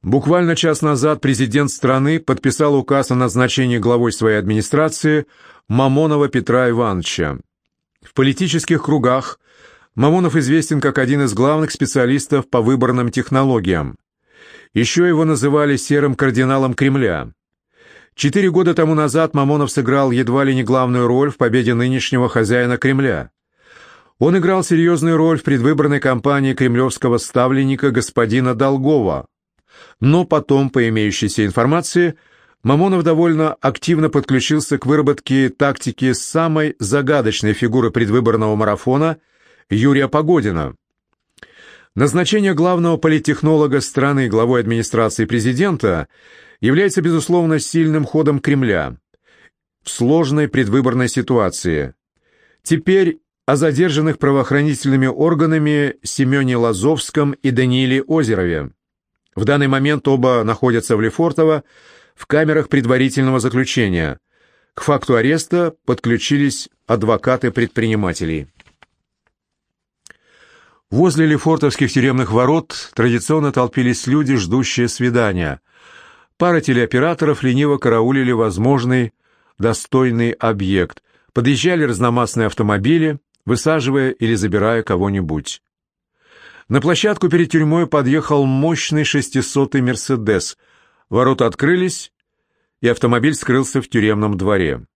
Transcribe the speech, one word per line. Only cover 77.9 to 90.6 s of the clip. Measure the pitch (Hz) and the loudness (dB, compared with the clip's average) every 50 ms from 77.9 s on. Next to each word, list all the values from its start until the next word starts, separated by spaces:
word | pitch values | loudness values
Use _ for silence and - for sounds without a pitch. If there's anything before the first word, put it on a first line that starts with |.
| 113 113 113 123 135 135 131 123 | 2 2 2 2 0 0 0 0
возможный | 123 110 113 110 90 90 110 127 139 131 117 123 127 127 120 107 _ _ _ _ _ _ _ _ _ _ | 0 0 0 0 0 0 0 2 2 2 0 0 0 0 0 -2 _ _ _ _ _ _ _ _ _ _
достойный | 95 117 110 - - - - 131 131 127 117 117 117 117 | -2 -2 -2 -2 -4 -2 0 2 2 2 0 0 -2 -2
объект. | - - - 113 110 101 98 92 98 95 87 - - - _ _ _ _ _ _ | -2 -2 -2 -2 -2 -2 -2 0 0 0 0 -2 -6 -20 _ _ _ _ _ _
Подъезжали | _ 123 117 127 143 110 104 180 180 165 151 | _ -2 0 0 0 0 0 0 0 0 0
разномастные | 123 113 90 123 120 120 123 120 107 - 117 113 | -2 -2 -2 -2 0 0 0 -2 -2 -2 -2 -2
автомобили, | 107 - - 110 104 104 101 101 127 160 170 160 156 147 139 _ _ _ _ _ | -2 -2 -2 -2 0 0 0 0 0 2 2 0 -2 -4 -6 _ _ _ _ _
высаживая | - 127 117 - 156 160 156 120 135 135 139 131 131 | -4 -4 -2 0 -2 -2 0 -2 -2 0 0 0 -2
или | - _ 117 113 117 | -2 _ -2 -2 0
забирая | 101 95 104 90 104 101 110 117 113 | 0 -2 -2 0 0 0 0 0 -2
кого-нибудь. | 110 - 98 87 98 101 98 98 90 76 78 76 71 - - - _ _ _ _ _ _ _ _ _ _ _ _ _ _ _ - - - - - - _ | -2 -2 -2 0 0 -2 -2 -2 -4 -4 -6 -6 -8 -10 -16 -16 _ _ _ _ _ _ _ _ _ _ _ _ _ _ _ -20 -20 -20 -20 -20 -8 _
На | 107 135 | -2 0
площадку | 113 165 175 156 - 214 208 - - 180 | 2 0 0 0 0 -2 0 0 0 2
перед | 170 175 170 - | 2 2 0 2
тюрьмой | - 160 156 151 156 170 170 | 2 0 2 2 0 0 0
подъехал | 151 - 147 135 127 139 156 147 - 151 143 139 | 0 0 0 2 2 0 0 0 0 0 2 2
мощный | 131 131 135 143 165 165 - - - 151 151 147 | 2 0 0 0 0 -2 -4 -4 -2 -2 -2 -2
шестисотый | - - 143 127 - - 135 127 - - 139 139 135 - 139 | 0 -2 -2 -4 -2 -4 -4 -4 -2 0 -2 -2 0 0 -2
«Мерседес». | 127 123 123 104 - - 135 120 107 104 104 92 - - - _ | 0 -2 -2 -4 -4 -4 -4 -2 0 0 0 0 -2 -6 -12 _